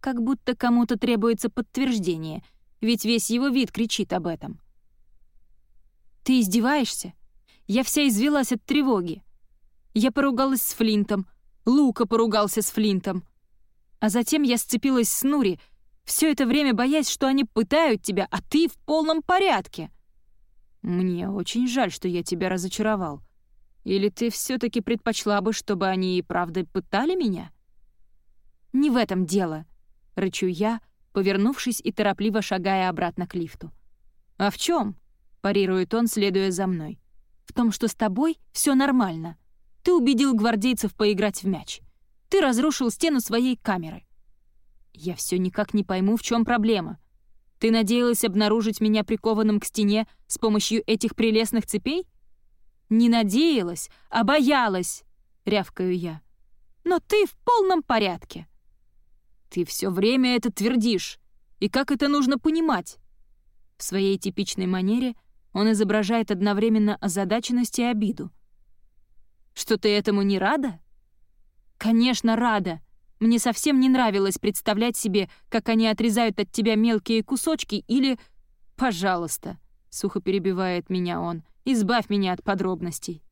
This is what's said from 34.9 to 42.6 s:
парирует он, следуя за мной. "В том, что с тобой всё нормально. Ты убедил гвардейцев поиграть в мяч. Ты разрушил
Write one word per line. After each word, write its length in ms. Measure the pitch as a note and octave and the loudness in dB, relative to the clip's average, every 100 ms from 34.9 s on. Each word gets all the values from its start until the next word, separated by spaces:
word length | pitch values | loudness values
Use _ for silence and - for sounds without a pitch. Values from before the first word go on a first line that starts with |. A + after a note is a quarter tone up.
| F#3+ _ _ _ - | -8 _ _ _ -6
парирует 520 | G3 G3+ F#3+ F#3+ F3+ | -2 0 2 0 0
он, 140 | A3+ A#3 | 0 0
следуя 440 | G#3+ G3+ F#3+ F#3+ | 0 0 2 0
за 160 | F3+ F#3+ | 0 -2
мной. 320 | F3 D#3 - _ - _ _ - | -2 -6 -14 _ -20 _ _ -10
"В 80 | |
том, 180 | - A#3 | 0 0
что 160 | G3 A3+ | 0 -4
с 60 | |
тобой 460 | - G#3+ F#3+ D#4 D#4+ - | -2 -2 0 -2 -2 -10
всё 220 | - - | -4 2
нормально. 640 | C4 C#4 B3+ G3 E3 E3 E3 _ _ _ - | 2 4 2 0 -4 -10 -14 _ _ _ -4
Ты 100 | - | 2
убедил 400 | F4+ B3 B3 C#4 | 4 4 2 4
гвардейцев 600 | A#3 A3 A3+ A#3 B3 G#3 - | 2 2 2 2 0 -2 0
поиграть 480 | G#3+ G3 G#3 F#3+ | 0 2 0 -2
в 40 | F#3 | -4
мяч. 340 | F3 - - - _ _ _ _ | -4 -6 -16 -16 _ _ _ _
Ты 120 | G4 | 2
разрушил 480 | D4+ A#3 | 4 4